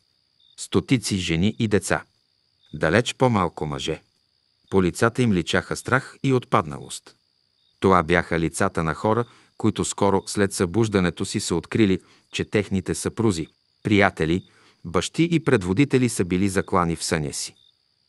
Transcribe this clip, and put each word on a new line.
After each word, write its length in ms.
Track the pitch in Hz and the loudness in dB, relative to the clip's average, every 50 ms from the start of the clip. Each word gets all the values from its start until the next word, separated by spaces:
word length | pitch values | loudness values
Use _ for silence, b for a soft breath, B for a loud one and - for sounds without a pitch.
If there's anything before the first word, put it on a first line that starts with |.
| _ _ _ _ _ _ _ _ _ _ _ | _ _ _ _ _ _ _ _ _ _ _
Стотици 600 | - - - - 98 - - 143 120 - - 104 | -18 -10 -4 -2 -2 0 0 0 0 0 -2 -4
жени 400 | 95 87 82 82 82 90 110 - - | -4 -2 -2 -2 0 0 -2 0 -2
и 100 | 120 104 | -2 0
деца. 360 | 104 95 - - 87 - - - _ _ _ _ _ _ _ _ _ _ _ _ - | 0 0 0 -2 -4 -4 -4 -8 _ _ _ _ _ _ _ _ _ _ _ _ -6
Далеч 400 | 76 80 78 85 110 127 - - | -2 0 2 2 2 2 0 0
по-малко 520 | - 131 127 117 101 90 82 - - 85 | 0 0 2 2 2 0 -2 -2 -6 -8
мъже. 360 | 76 71 67 - 80 78 - - _ _ _ _ _ _ _ _ _ _ _ _ _ | -6 -6 -6 -6 -6 -6 -8 -10 _ _ _ _ _ _ _ _ _ _ _ _ _
По 120 | - 95 92 | 0 2 2
лицата 400 | 87 80 - 120 117 117 - 127 | 2 2 2 0 0 2 2 0
им 100 | 117 101 | 2 2
личаха 440 | 87 80 - - 92 - - 78 | 0 0 0 -2 -2 -2 -4 -8
страх 400 | - - - 131 131 - - - - - | -10 -2 0 0 0 0 -4 -10 -4 0
и 100 | 139 131 | 0 0
отпадналост. 840 | 123 - - - 113 90 76 69 64 64 - - - - - - _ _ _ _ _ _ _ _ _ _ _ _ _ | 0 0 0 0 0 0 -2 -6 -12 -12 -14 -16 -16 -16 -20 -20 _ _ _ _ _ _ _ _ _ _ _ _ _
Това 220 | - 98 95 90 82 | 4 4 6 4 4
бяха 380 | 76 87 87 82 - 87 82 | 4 2 2 2 0 0 0
лицата 440 | 82 78 - - 101 95 - 90 82 | 0 -2 0 0 -2 0 0 -2 -2
на 100 | 78 78 | -2 -2
хора, 300 | - - 110 110 117 120 b b b b b b - | -2 0 0 0 0 -2 b b b b b b -2
които 260 | - 110 95 - 90 | -2 -2 0 0 -4
скоро 380 | - - - 101 98 98 95 - | -6 -2 0 2 2 2 2 0
след 260 | - - 104 101 92 - | -2 -2 -2 -2 -2 0
събуждането 720 | - 101 87 85 110 117 110 101 98 90 87 - - 98 | -2 -2 0 0 0 0 2 2 2 2 0 0 -2 -6
си 160 | - - 107 | -6 -4 -6
са 140 | - - 95 | -4 -2 -2
открили, 460 | 85 - - - 110 110 95 92 85 b b b b b b - | -4 -2 -2 0 2 2 2 2 0 b b b b b b -8
че 120 | - 85 | -6 -6
техните 500 | - - 110 98 - 98 95 - - 85 | -2 -2 -2 -2 0 -2 -4 -2 -4 -4
съпрузи, 520 | - - 92 - - 113 113 92 82 76 - _ _ _ _ _ _ - | -4 -4 -6 -4 0 0 0 0 0 -4 -10 _ _ _ _ _ _ -2
приятели, 600 | 104 107 98 101 95 - - 82 78 85 95 b b b b b b b b b | 2 4 4 4 4 2 0 0 0 0 -2 b b b b b b b b b
бащи 440 | 85 82 92 - - - - 165 175 | -4 -2 -2 -2 -2 0 0 0 2
и 140 | 170 156 - | 0 0 2
предводители 640 | 147 127 110 90 90 95 139 147 139 - 127 127 120 | 2 2 2 2 2 2 2 2 2 4 2 2 2
са 160 | - - 101 | 0 -2 -2
били 240 | 85 90 90 98 98 | 0 0 0 0 0
заклани 480 | 92 95 85 - 101 92 85 85 82 | 0 -2 -2 0 0 0 2 0 -2
в 80 | - - | -4 -4
съня 280 | - 87 82 73 69 65 | -2 -2 -2 -2 -4 -6
си. 220 | - - - - _ _ _ _ _ _ _ _ _ _ | -8 -10 -10 -12 _ _ _ _ _ _ _ _ _ _